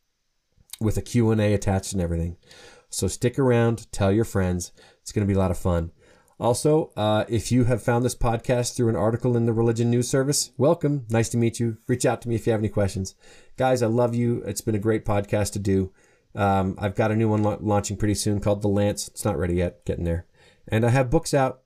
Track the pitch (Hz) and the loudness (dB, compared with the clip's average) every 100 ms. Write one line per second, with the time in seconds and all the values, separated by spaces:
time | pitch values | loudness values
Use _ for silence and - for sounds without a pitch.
0 | _ _ _ _ _ _ _ - 107 98 | _ _ _ _ _ _ _ -6 -2 -2
1 | 95 123 110 110 104 104 - 95 - 98 | -2 2 2 2 2 0 0 -2 -2 -4
2 | 85 85 85 85 - - - - _ - | -2 -2 -4 -8 -18 -20 -20 -20 _ -6
3 | 98 - 123 135 131 120 117 117 - - | -4 -2 -2 0 2 4 2 0 -6 -2
4 | 98 104 113 101 92 90 - - - _ | 2 2 0 0 0 -2 -6 -14 -20 _
5 | - - 101 95 95 90 95 85 82 - | -8 -4 0 2 0 0 0 0 -2 -8
6 | _ _ _ - 110 120 151 156 - - | _ _ _ -4 -2 0 2 2 0 -2
7 | 107 107 101 113 - 123 123 120 - 120 | 0 0 0 -2 0 2 2 2 0 0
8 | 123 - 120 117 - 123 120 - 117 110 | 0 0 -2 0 -2 -2 -2 0 0 2
9 | 104 117 131 120 117 113 117 113 120 120 | 0 0 0 0 2 2 2 2 2 0
10 | 123 135 135 143 - - 135 170 147 147 | 0 0 0 -2 -4 0 2 2 0 -2
11 | 110 113 113 120 117 - 117 110 - 123 | -2 0 0 0 0 0 -4 -4 -4 0
12 | 131 113 120 113 117 110 107 107 98 95 | 0 -2 -2 -2 0 0 0 0 0 -2
13 | 95 - - - - - 131 127 113 117 | -8 -10 -20 -20 -14 -2 0 2 2 2
14 | 120 120 120 117 - 113 - 107 104 110 | 2 2 0 -2 -4 -6 -2 -2 0 0
15 | - 104 101 107 101 107 98 95 95 - | 0 -2 0 0 -2 -2 0 0 0 -6
16 | _ _ _ - 101 98 95 - 104 98 | _ _ _ -2 2 2 0 -2 -4 0
17 | 110 107 113 107 104 104 104 104 101 101 | 0 2 2 2 0 -2 0 0 -2 -2
18 | 104 101 107 101 104 101 104 101 101 - | 0 0 0 0 0 0 0 2 0 -2
19 | - - 110 78 90 87 87 - - 82 | -8 -6 -4 -2 0 0 -2 -4 -8 -4
20 | 85 85 - _ - _ - 110 117 131 | -2 -4 -6 _ -20 _ -4 0 2 2
21 | 127 160 - 143 131 - | 2 0 0 0 0 -2